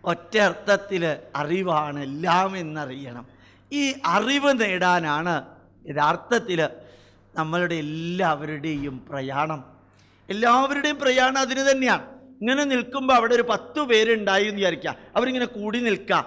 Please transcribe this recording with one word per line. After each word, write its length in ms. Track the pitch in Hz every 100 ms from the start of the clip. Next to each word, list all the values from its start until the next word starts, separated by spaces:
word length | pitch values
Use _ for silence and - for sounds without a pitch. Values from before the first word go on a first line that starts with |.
| 175
ഒറ്റ 220 | 170 - 214 196
അർത്ഥത്തിൽ 560 | 170 - 196 196 190 165 143 - 139
അറിവാണ് 580 | 147 180 185 151 151 143 139
എല്ലാം 440 | 143 170 180 190 190
എന്നറിയണം. 640 | 160 156 139 131 135 120 123 _ - _ _
ഈ 120 | 285 277 269 165 185
അറിവ് 360 | 220 285 285 262
നേടാനാണ് 720 | 208 185 180 175 160 147 175 156 - - _ _ -
യഥാർത്ഥത്തിൽ 720 | 147 147 170 - 233 - 175 151 - - - - _ _ 165
നമ്മളുടെ 360 | 156 170 175 170
എല്ലാവരുടെയും 1120 | 151 160 170 180 180 147 151 156 156 147 143 131 -
പ്രയാണം. 520 | 139 135 135 156 151 - - _ _ _ _ -
എല്ലാവരുടെയും 640 | 196 240 247 269 285 294 294
പ്രയാണം 360 | 269 254 254 269 262
അതിന് 180 | 262 269
തന്നെയാണ്. 340 | 269 254 175 - - - -
ഇങ്ങനെ 220 | 220 269 285
നിൽക്കുമ്പോൾ 420 | 254 - 277 262 247
അവിടെ 140 | 226 240
ഒരു 80 | 240
പത്ത് 300 | 208 - 302 277
പേരുണ്ടായി 540 | 220 220 226 202 196 208
എന്ന് 120 | 202
വിചാരിക്കുക, 320 | 190 165 170 123 - -
അവരിങ്ങനെ 300 | 254 254 247 208
കൂടി 220 | 208 233 233
നിൽക്കുക. 320 | 185 - 175